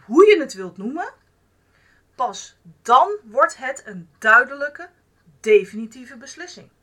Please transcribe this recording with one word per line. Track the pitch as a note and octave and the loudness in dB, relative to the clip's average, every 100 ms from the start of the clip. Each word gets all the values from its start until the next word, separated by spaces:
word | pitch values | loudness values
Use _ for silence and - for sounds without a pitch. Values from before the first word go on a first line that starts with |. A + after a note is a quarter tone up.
| - | -2
hoe | C#4 G#4 | 4 6
je | F4+ | 6
het | C4+ | 0
wilt | F#3+ F#3 F#3+ | -10 -14 -12
noemen, | G#3+ D#4+ A4+ - _ _ _ _ _ _ _ _ _ - | -12 -10 -12 -16 _ _ _ _ _ _ _ _ _ -8
pas | A#3 F#3+ - _ E3+ - | -8 -8 -18 _ -20 -14
dan | - B3+ F#4 G#4 | 0 0 0 -4
wordt | A3+ A#3+ E4 - | -8 -2 -2 -4
het | C4+ C4+ A3 | -12 -12 -16
een | F#3 E3 _ | -20 -20 _
duidelijke, | A3 A3+ C4 C#4+ C#4+ D#4 F4+ _ _ _ _ _ | 4 4 4 -4 -12 -14 -20 _ _ _ _ _
definitieve | A3 G#3 F#3 G#3 A3+ B3+ A#3 A3+ | 2 2 2 -12 -16 -18 -20 -20
beslissing. | C4+ D#4 F4 - - _ | -20 -20 -20 -20 -20 _